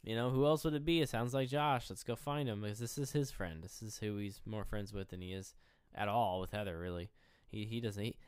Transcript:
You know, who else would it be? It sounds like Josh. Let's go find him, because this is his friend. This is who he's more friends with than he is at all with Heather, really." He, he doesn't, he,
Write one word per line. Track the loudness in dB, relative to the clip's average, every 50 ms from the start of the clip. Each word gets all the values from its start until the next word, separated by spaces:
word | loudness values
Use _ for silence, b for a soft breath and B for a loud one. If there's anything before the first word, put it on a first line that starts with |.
| -4
You | -2 0
know, | 2 2 4
who | 4 6 6
else | 6 6 6 4
would | 2 2
it | 2 4
be? | 4 4 4
It | 4 4
sounds | 2 0 0 2 2
like | 0 0 2
Josh. | 2 2 4 4 4 2 2 -2
Let's | -8 -6 -4
go | -4 -4
find | -2 -2 -2 0 0 0 0
him, | 0 0
because | -2 -4 -4 -4
this | -4 -4 -2
is | -2 -2 0
his | 2 2 2 2
friend. | 0 -4 -4 -4 -4 -6 -10
This | -12 -12 -12
is | -10 -10 -8
who | -4 -4 -4 -2
he's | -2 -4 -4 -6 -8 -8
more | -6 -6 -4 -4
friends | -4 -4 -4 -4 -4 -4
with | -6 -6 -6
than | -8 -8
he | -8 -6 -6
is | -8 -8 -10 -14 -20 -20 -20 _ _ _ _ -4
at | -2 0
all | 2 4 4 4 4 2 0
with | 0 -2
Heather, | -2 -2 -2 -2 -2
really." | -4 -4 -4 -4 -4 -6 -8 b b b b b b b
He, | b -6 -6 -4
he | -4 -2 -2
doesn't, | -2 -2 -2 -2
he, | -2 -4 -4 B B